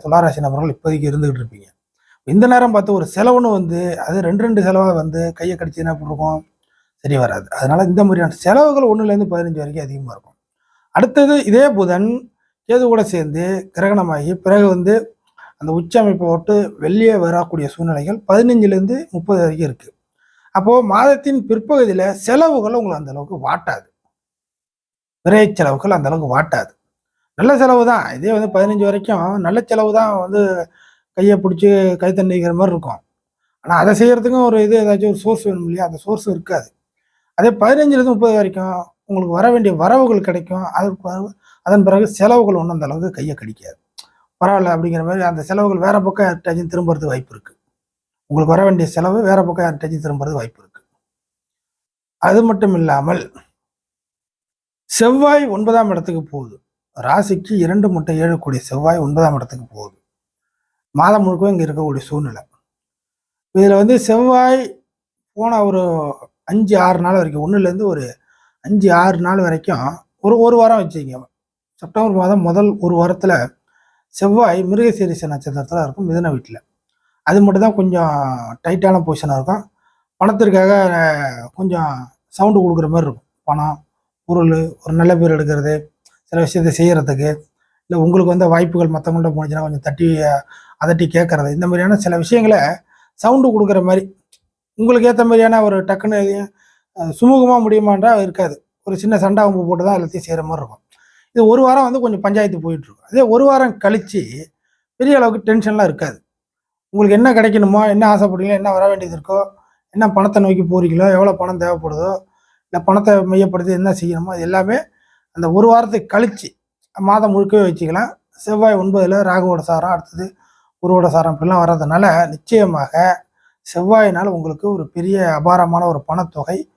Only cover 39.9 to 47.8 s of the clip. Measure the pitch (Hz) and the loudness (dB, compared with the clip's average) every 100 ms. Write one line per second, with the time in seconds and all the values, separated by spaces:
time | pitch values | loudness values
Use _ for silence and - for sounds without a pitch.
39.9 | 254 254 214 196 175 170 185 180 156 202 | 4 4 0 -2 -4 -6 -8 -8 -4 -4
40.9 | 190 180 185 202 - _ _ - 202 190 | -6 -10 -10 -10 -14 _ _ 0 2 4
41.9 | 196 208 208 202 240 208 185 165 165 147 | 2 0 0 2 4 2 0 -4 -6 -8
42.9 | 151 180 185 143 135 110 107 - - _ | -6 -8 -8 -10 -10 -14 -18 -20 -20 _
43.9 | - - _ _ - 185 196 180 165 170 | -20 -20 _ _ -4 0 0 0 -2 -4
44.9 | 165 165 185 180 165 147 196 208 185 185 | -4 -4 -4 -4 -4 -6 -2 -2 0 0
45.9 | 202 190 190 196 170 175 170 170 175 170 | 0 0 -2 -2 -2 -6 -6 -6 -4 -2
46.9 | 156 151 127 127 107 - _ _ _ | -4 -4 -8 -10 -18 -20 _ _ _